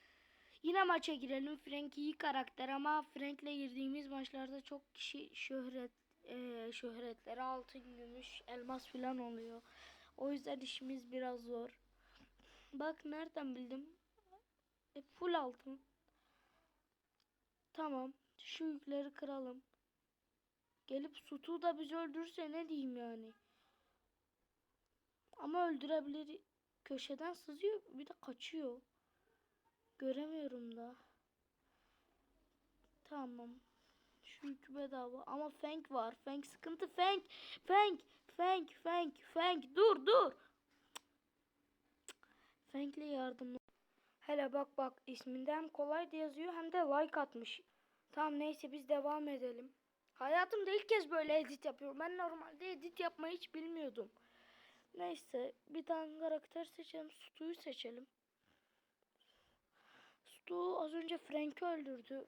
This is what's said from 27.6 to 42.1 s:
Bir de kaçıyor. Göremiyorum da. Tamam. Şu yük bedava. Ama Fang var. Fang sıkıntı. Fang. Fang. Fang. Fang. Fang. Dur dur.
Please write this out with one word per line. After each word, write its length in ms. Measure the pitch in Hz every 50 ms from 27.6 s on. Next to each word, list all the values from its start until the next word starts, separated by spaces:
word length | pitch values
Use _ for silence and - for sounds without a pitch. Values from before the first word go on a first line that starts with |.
| 381 403 440 392 - -
Bir 180 | - 262 285
de 60 | - - _
kaçıyor. 600 | - 269 247 - - - - 320 294 254 240 262 - _ _ _ _ _ _ _ _ _ _ _ _ _ _ _ _ _ _ _ _ _ _
Göremiyorum 800 | - 269 262 262 277 302 311 320 311 294 269 254 240 240 233 226
da. 200 | 233 233 240 247 - - _ _ _ _ _ _ _ _ _ _ _ _ _ _ _ _ _ _ _ _ _ _ _ _ _ _ _ _ _ _ _ _ _ _ _ _ _ _ _ -
Tamam. 460 | - 302 285 262 247 240 240 240 240 240 262 - _ _ _ _ _ _ _ _ _ _ _ -
Şu 240 | - - - 294
yük 280 | 285 269 269 - - 262
bedava. 480 | 285 277 269 269 254 247 247 247 262 -
Ama 220 | - 254 285 302 294
Fang 420 | 294 - - 294 311 320 302 -
var. 240 | 277 247 220 226 233
Fang 300 | - - 269 277 285 277
sıkıntı. 420 | - - - - 330 339 - 381
Fang. 360 | - - - 359 381 403 370 - - - - - - - - -
Fang. 340 | - 370 403 415 415 349 - - - - - _ - -
Fang. 320 | - 349 370 381 370 311 -
Fang. 420 | - - - 330 339 349 339 294 - - - - -
Fang. 300 | 330 330 359 359 311 254 254 277
Dur 300 | 339 415 453 392 - 262
dur. 280 | 370 466 523 403 285 - - - - _ _ _ _ _ _ _ _ - - _ _ _ _ _ _ _ _ _ _ _ _ _ _ _ _ _ _ _ _ _ -